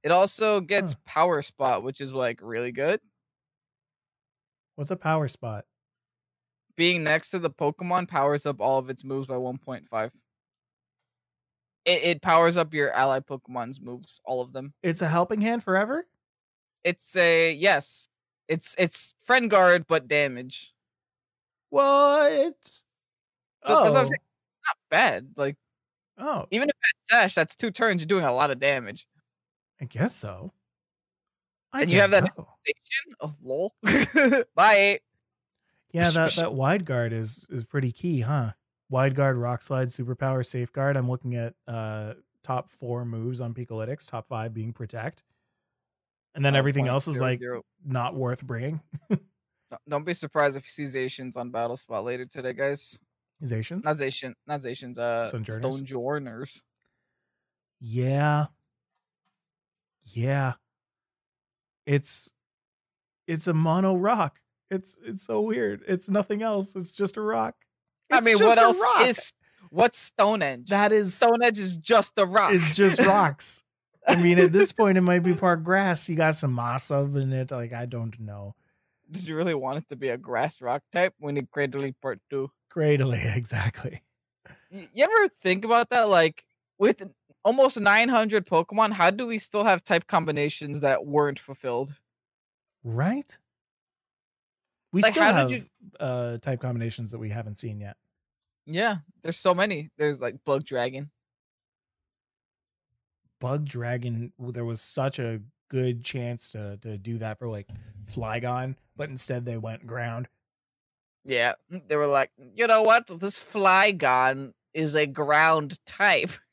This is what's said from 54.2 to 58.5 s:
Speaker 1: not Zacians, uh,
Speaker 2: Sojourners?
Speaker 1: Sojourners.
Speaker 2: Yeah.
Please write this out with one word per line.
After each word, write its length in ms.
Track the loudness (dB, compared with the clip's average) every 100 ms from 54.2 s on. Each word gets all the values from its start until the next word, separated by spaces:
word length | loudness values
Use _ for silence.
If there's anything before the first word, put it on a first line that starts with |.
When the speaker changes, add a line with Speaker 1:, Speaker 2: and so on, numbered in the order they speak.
| -12 -16 -10
Speaker 1:
not 140 | -8
Zacians, 380 | -8 -12 -14 -6
uh, 260 | -4 -4
Speaker 2:
Sojourners? 520 | -4 -6 -8 -6 -6 -6
Speaker 1:
Sojourners. 840 | -10 -8 -6 -6 -8 -14 -16 -18 _ _ _ _ _ _ _ _ _ _ _ _
Speaker 2:
Yeah. 640 | -8 -4 -2 0 2 0 -2